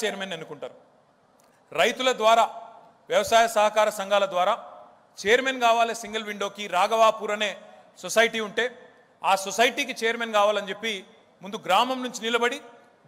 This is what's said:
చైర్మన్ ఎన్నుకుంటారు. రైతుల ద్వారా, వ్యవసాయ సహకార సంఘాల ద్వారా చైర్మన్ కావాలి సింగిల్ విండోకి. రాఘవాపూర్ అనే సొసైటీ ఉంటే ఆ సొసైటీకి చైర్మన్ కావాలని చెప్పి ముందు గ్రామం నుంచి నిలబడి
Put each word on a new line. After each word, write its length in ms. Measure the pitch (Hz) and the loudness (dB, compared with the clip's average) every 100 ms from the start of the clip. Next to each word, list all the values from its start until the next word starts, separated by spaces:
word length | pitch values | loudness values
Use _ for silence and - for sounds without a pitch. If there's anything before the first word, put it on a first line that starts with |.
| 214 | 0
చైర్మన్ 280 | 196 190 | -6 -8
ఎన్నుకుంటారు. 400 | 170 156 147 127 - _ _ _ _ _ _ _ _ _ | -10 -12 -14 -14 -16 _ _ _ _ _ _ _ _ _
రైతుల 400 | - 196 247 254 | 0 0 2 0
ద్వారా, 320 | 214 220 226 208 - - - - _ _ | 2 4 4 4 0 -18 -20 -20 _ _
వ్యవసాయ 380 | 170 208 226 226 | 0 4 4 4
సహకార 420 | 226 208 214 214 | 4 2 4 0
సంఘాల 360 | 202 196 202 196 | 0 0 0 2
ద్వారా 460 | 180 185 233 - - - _ _ - 196 | 0 0 0 -6 -20 -20 _ _ -8 2
చైర్మన్ 340 | 240 262 262 | 2 2 0
కావాలి 340 | 233 233 233 220 | 2 2 2 -2
సింగిల్ 280 | 208 220 | -8 -8
విండోకి. 440 | 214 208 202 202 208 | -8 -6 -8 -8 -4
రాఘవాపూర్ 640 | 175 208 226 220 220 208 | 0 2 4 4 2 -4
అనే 260 | 208 208 180 - - - _ | -2 -4 -6 -14 -20 -20 _
సొసైటీ 420 | 180 220 226 226 | -4 2 2 0
ఉంటే 520 | 214 226 247 247 - _ _ _ | -6 -4 -6 -6 -20 _ _ _
ఆ 120 | 170 190 | 0 0
సొసైటీకి 680 | 190 190 247 269 262 233 226 | -2 0 2 2 -6 -4 -4
చైర్మన్ 280 | 233 226 | -2 0
కావాలని 360 | 208 208 208 196 | 2 2 2 -4
చెప్పి 360 | 190 226 196 196 _ _ _ | -8 -6 -8 -10 _ _ _
ముందు 200 | 180 208 160 | -14 -12 0
గ్రామం 380 | 185 247 254 | 2 2 -2
నుంచి 180 | 254 170 | -8 -8
నిలబడి 400 | 226 233 240 285 - - _ _ | -4 0 0 -2 -12 -20 _ _